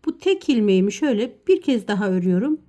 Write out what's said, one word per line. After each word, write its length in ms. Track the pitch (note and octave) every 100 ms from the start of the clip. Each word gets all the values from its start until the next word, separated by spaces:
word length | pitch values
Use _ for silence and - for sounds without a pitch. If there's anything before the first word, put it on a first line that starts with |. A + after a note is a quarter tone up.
Bu 140 | - D#4+
tek 300 | F#4 F#4+ -
ilmeğimi 440 | B3 G#3 F#3+ G3
şöyle 440 | - D4+ G#3+ B3+ - -
bir 140 | F#4
kez 260 | D#4+ A#3+ F#3+
daha 220 | G3+ G3+
örüyorum 500 | F#3 F3+ F3+ C4 D#4